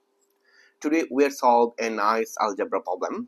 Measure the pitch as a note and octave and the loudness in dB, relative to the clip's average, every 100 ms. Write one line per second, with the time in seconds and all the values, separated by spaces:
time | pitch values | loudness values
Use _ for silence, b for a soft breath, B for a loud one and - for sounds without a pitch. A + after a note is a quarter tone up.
0 | _ _ _ _ b b b b D3+ D#3+ | _ _ _ _ b b b b -2 0
1 | - B2+ C#3+ C#3 B2+ A#2+ A#2 - A2+ A2 | 0 0 0 2 4 4 4 0 -4 0
2 | G#2 A2+ A2 - G#2+ F#2 - G2 - F2+ | 2 2 0 -2 -2 -2 -2 -4 -4 -4
3 | F2+ F#3 | -4 -6